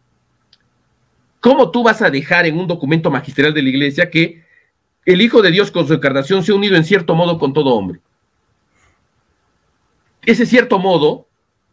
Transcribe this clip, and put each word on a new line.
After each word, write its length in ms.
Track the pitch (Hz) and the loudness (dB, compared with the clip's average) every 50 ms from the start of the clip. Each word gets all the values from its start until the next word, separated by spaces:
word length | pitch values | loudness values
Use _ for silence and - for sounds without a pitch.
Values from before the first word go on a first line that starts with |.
| _ _ _ _ _ _ _ _ _ _ _ _ _ _ _ _ _ _ _ _ _ _ _ _ _ _ _ _ | _ _ _ _ _ _ _ _ _ _ _ _ _ _ _ _ _ _ _ _ _ _ _ _ _ _ _ _
¿cómo 300 | - 240 277 277 240 170 | 2 2 4 4 2 2
tú 120 | - 240 233 | 0 0 0
vas 180 | 226 214 - | 0 0 0
a 80 | 220 170 | 0 0
dejar 360 | 139 135 - - 180 175 170 | 0 -2 -2 -2 0 0 0
en 120 | 160 151 | 0 -2
un 100 | 170 190 | -4 -4
documento 440 | 170 175 170 - 135 160 165 160 170 | -6 -6 -4 -2 -2 -2 0 0 -2
magisterial 420 | 139 123 - - - - 139 151 151 | -2 -4 -6 -6 -2 0 0 0 0
de 100 | 151 135 | 0 -2
la 60 | 131 | -2
Iglesia 400 | 127 139 143 143 143 160 175 170 | -2 -2 -2 -2 -2 -4 -4 -2
que 320 | - 165 170 170 - - _ _ _ _ _ _ _ _ _ _ _ _ - | 0 0 0 0 -4 -12 _ _ _ _ _ _ _ _ _ _ _ _ -4
el 180 | - 180 180 | -2 0 2
Hijo 200 | 226 233 262 240 | 2 2 4 4
de 100 | 202 175 | 2 4
Dios 200 | 160 196 202 196 | 2 0 -2 -2
con 140 | - 175 156 | -2 -4 -2
su 80 | 135 160 | -2 -2
encarnación 500 | 156 147 139 131 139 139 139 190 190 170 | 0 0 -2 -2 -2 -2 -2 -2 -2 0
se 100 | 220 208 | 0 0
ha 20 | |
unido 220 | 196 202 208 190 | 0 2 2 2
en 80 | 165 156 | 2 2
cierto 300 | 156 202 190 165 185 170 | 2 0 -2 0 0 0
modo 220 | 160 175 175 170 | 0 0 0 -2
con 140 | 165 147 135 | -2 -2 -2
todo 240 | 135 156 143 135 120 | -2 0 0 0 0
hombre? 240 | 107 95 90 87 - _ _ _ _ _ _ _ _ _ _ _ _ _ _ _ _ _ _ _ _ _ _ _ _ _ _ _ _ _ _ _ _ _ _ _ _ _ _ _ _ _ _ _ _ - | 0 -2 -6 -10 -12 _ _ _ _ _ _ _ _ _ _ _ _ _ _ _ _ _ _ _ _ _ _ _ _ _ _ _ _ _ _ _ _ _ _ _ _ _ _ _ _ _ _ _ _ -2
Ese 200 | 226 226 220 240 | 0 0 0 0
cierto 340 | 160 214 - 247 247 240 190 | 2 2 2 2 2 0 0
modo, 480 | 180 196 180 156 147 151 240 - - _ _ _ _ _ _ _ _ _ | 0 0 0 2 2 0 -2 -4 -10 _ _ _ _ _ _ _ _ _